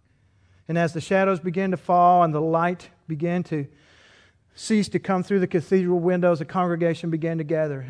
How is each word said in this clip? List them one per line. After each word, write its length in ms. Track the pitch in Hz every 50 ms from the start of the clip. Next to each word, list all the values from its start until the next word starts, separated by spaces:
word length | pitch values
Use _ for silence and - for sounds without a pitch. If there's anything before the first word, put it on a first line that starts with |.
| _ _ _ _ _ _ _ _ _ _ _ _ _ -
And 100 | 160 170
as 140 | 170 160 170
the 80 | 160
shadows 400 | - - 196 190 190 196 190 160
began 320 | 160 180 156 190 190 190 185
to 40 |
fall 460 | - - - 180 175 175 175 180 180 170
and 100 | 160 151
the 80 | 151
light 500 | 156 160 165 165 170 175 185 180 - - _ _ _ -
began 340 | 160 143 170 170 175 180 170
to 220 | - 165 151 139 - _ _ _ _ _ _ _ _ _ _ _ _ _ _ _ _ _
cease 340 | - - - 226 214 196 -
to 100 | - 170
come 240 | - - 190 180 180
through 160 | - 202 196
the 60 | 180
cathedral 520 | - - 170 139 - 190 190 180 175 180 175
windows, 400 | 165 180 180 180 175 180 175 151
the 60 | 165
congregation 640 | - - 190 180 175 175 165 170 165 160 160 - 165
began 280 | 160 156 160 165 165 160
to 60 | 156
gather. 400 | 147 165 156 156 151 143 135 127 131